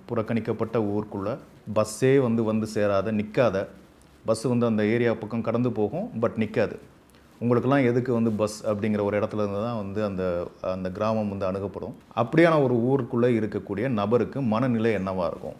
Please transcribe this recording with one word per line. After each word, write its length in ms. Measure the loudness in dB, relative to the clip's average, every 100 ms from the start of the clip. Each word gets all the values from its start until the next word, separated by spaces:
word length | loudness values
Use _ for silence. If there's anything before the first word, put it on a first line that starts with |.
| -6
புறக்கணிக்கப்பட்ட 720 | -4 -2 -2 -2 -4 -2 -2
ஊருக்குள்ள 580 | 0 -2 -4 -6 -6 -8 -12 -18 -4
பஸ்ஸே 480 | -2 -2 2 4 4
வந்து, 200 | 4 2
வந்து 240 | 2 0 -2
சேராத, 460 | 0 2 2 2
நிக்காத, 540 | -2 0 2 2 2 -4 -10 -20 -20 -20 -8
பஸ் 180 | -2 0
வந்து 240 | 0 2 2
அந்த 200 | 2 2
ஏரியா 280 | 4 2
பக்கம் 280 | 0 -4 -4
கடந்து 300 | -2 0 0
போகும், 380 | 0 -2 -2 -6 -2
but 100 | -2 0
நிக்காது. 380 | -2 0 0 -2 -16 -20 -20 -20 -20 -6
"உங்களுக்கெல்லாம் 440 | 0 2 4 4
எதுக்கு 280 | 4 2 2
வந்து 180 | 2 0
பஸ்?" 360 | 2 -2 -2 -4
அப்படிங்கிற 360 | -2 0 0
ஒரு 180 | 2 0
இடத்துல 140 | 0
இருந்து 280 | -2 -2 -2
தான் 140 | -4 -6
வந்து 280 | -6 -4
அந்த, 420 | -4 -2 -2 -2 -6 -6
அந்த 280 | -6 -4 -6
கிராமம் 380 | -2 -2 0 -2
வந்து 180 | -4 -4
அணுகப்படும். 480 | -4 -6 -8 -10 -12 -8 -4
அப்படியான 460 | 0 4 6 6
ஒரு 120 | 2
ஊருக்குள்ள 500 | 2 2 0 0 2
இருக்கக்கூடிய 640 | 2 2 0 -4 -6 -4 -2
நபருக்கு 540 | 0 2 2 0 -2
மனநிலை 520 | 0 0 2 2 0
என்னவா 320 | 0 -2 -2 -2
இருக்கும்? 280 | -4 -10 -12